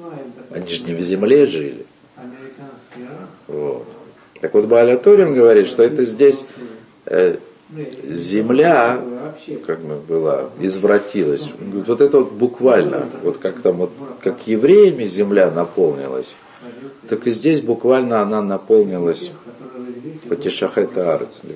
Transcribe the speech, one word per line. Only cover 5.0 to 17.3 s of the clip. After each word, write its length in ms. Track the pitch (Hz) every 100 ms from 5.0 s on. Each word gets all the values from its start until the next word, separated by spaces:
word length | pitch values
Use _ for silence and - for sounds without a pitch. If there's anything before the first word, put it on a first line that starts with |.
| 202 202 170
говорит, 320 | 131 117 104 92
что 160 | -
это 220 | 117 151
здесь, 420 | 120 110 139 135 - - 120 110 - _ -
э, 300 | 90 90 - - _ _ 156 147 - 69
земля, 920 | 85 87 104 113 131 165 143 117 127 123 123 151 - - - -
как 140 | 82
бы, 160 | 78 73
была, 540 | 76 82 78 67 65 -
извратилась. 880 | 92 95 101 104 - 104 76 69 73 -
Он 100 | 95
говорит, 180 | 98 95
вот 120 | 120
это 180 | 143 143
вот 120 | 123
буквально, 760 | 107 123 - 127 107 76 67 67 -
вот 140 | 87 85
как 220 | 95 82
там, 180 | 98 90
вот, 120 | 90 - - -
как 160 | 98 87 110
евреями 580 | 110 139 208 190 135
земля 460 | 104 90 101 101 90
наполнилась, 840 | 82 82 - 82 69 69 65 62 - - - 123 120 139 - -
так 180 | 110
и 40 | 123